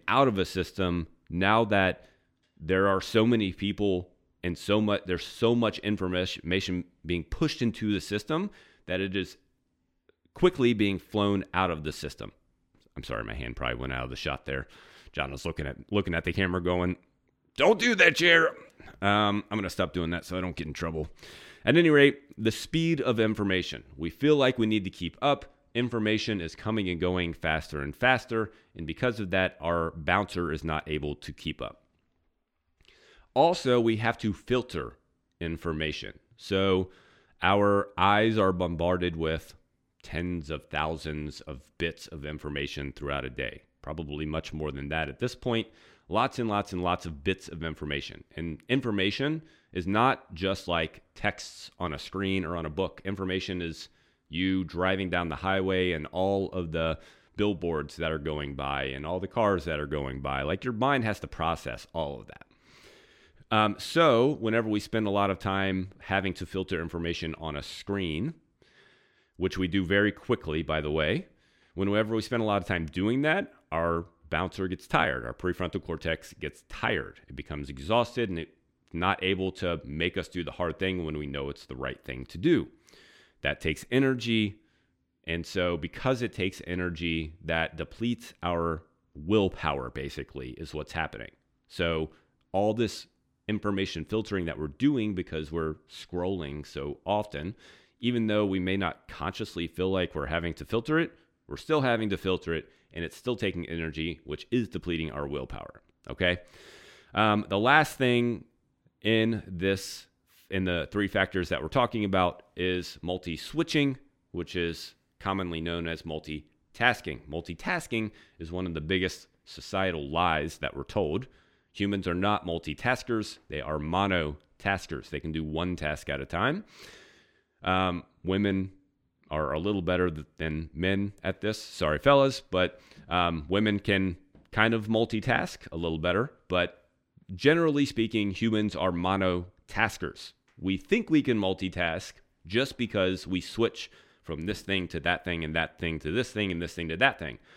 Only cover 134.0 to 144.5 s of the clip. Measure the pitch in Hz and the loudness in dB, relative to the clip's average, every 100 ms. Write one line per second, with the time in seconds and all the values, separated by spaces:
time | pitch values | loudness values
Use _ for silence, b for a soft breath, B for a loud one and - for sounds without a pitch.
134 | 95 87 _ - - - 113 113 107 110 | 2 -4 _ -20 -4 4 4 4 2 2
135 | 117 110 120 117 185 - - 82 85 80 | 2 0 0 0 0 -8 -12 -4 -2 0
136 | 85 95 135 - - 90 87 - _ _ | 2 2 0 -6 -2 0 0 -4 _ _
137 | _ _ - 90 135 170 160 143 139 - | _ _ -14 2 4 6 4 2 2 0
138 | 110 110 101 92 113 107 107 71 92 87 | 0 0 0 0 0 2 0 0 0 0
139 | 90 98 92 90 90 _ - 101 110 - | 0 2 2 0 -4 _ -8 0 0 0
140 | 76 - - - _ - 95 95 - 233 | -8 -10 -16 -20 _ -6 -2 0 2 2
141 | 202 156 135 110 95 92 95 87 85 87 | 4 2 4 2 2 0 -4 -2 -2 -2
142 | - - _ _ 78 107 135 - 113 104 | -8 -18 _ _ -2 0 0 -2 -2 2
143 | 92 92 90 92 - 110 117 - - b | 2 0 -2 -4 -4 0 0 0 -14 b
144 | b b - 78 87 | b b -10 -6 -4